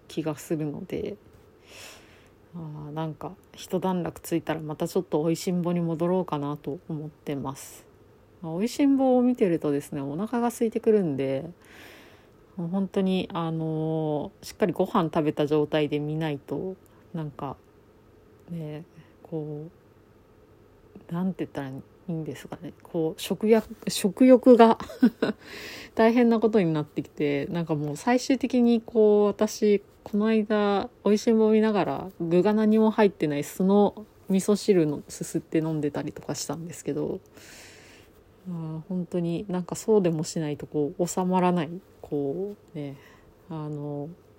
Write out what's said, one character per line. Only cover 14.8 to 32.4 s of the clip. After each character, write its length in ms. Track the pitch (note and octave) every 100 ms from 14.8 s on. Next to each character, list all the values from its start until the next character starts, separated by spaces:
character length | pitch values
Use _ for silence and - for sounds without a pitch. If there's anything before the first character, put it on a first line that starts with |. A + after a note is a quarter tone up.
| F#3
飯 180 | G#3
食 180 | D#3+ E3+
べ 100 | D3+
た 140 | D3+ D3
状 200 | D3+ D3
態 220 | D#3 D3
で 100 | D3
見 180 | D3 D#3
な 140 | D#3+
い 80 | C#3
と、 380 | - C#3+ F#3 F#3 _ _ _
な 120 | E3
ん 60 | D3+
か、 260 | - C#3 - _ _ _ _ _ _ _ _ -
ね、 340 | E3+ D3+ D3+ F3 - - _
こ 440 | - D#3+ D3+ D3 D#3+ _ _ _ _ _ _ _ _ _ _ _ - - -
う、 20 |
な 100 | E3+
ん 120 | F#3
て 100 | E3+
言 40 | D3
っ 20 |
た 120 | -
ら 60 | C#3
い 40 | C3+ - _ -
い 40 |
ん 120 | D#3+
で 100 | D3+
す 140 | - -
か 100 | -
ね。 100 | C#3+ -
こ 320 | - F3 D#3+ -
う、 40 |
食 280 | - G3 G#3+
欲、 180 | A3+ - A3+ -
食 380 | - G3 - B3+
欲 300 | B3+ C4 A#3
が 220 | A3+ - - - A#3+ - - -
<laughs> 560 | - - - - -
大 180 | - A3+
変 160 | A#3+ A#3
な 100 | A3+
こ 80 | A3+
と 120 | A3
に 120 | E3
な 100 | D#3
っ 20 | D3+
て 160 | -
き 80 | C#3+
て、 360 | - D3 C#3+ -
な 160 | E3+
ん 40 | E3
か 80 |
も 180 | D3+ D3
う 40 | C#3+
最 220 | - B3
終 200 | - C4
的 240 | B3+ B3
に 180 | A#3+ A#3
こ 440 | - A3+ G#3+ G#3
う、 20 | G#3
私、 560 | G3+ G#3+ - G#3 G3+ - _
こ 140 | - G#3
の 100 | A3
間、 640 | A3 G#3 G#3+ G3+ G3 B3 _
美 60 | G3+
味 60 | G#3
し 120 | -
ん 80 | A3
ぼ 120 | G#3+
見 100 | A3
な 120 | A3
が 120 | G3+
ら、 260 | D3+ C#3 F#3+ -
具 220 | E3+ F3